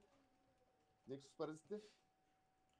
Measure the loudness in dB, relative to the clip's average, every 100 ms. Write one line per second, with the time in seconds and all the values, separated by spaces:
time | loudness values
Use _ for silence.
0 | -6 -20 -20 -20 -20 -20 -20 -20 -20 -14
1 | -4 -4 -2 2 2 2 0 -2 -2 -12
2 | -20 -20 -20 -20 -20 -20 -20 -20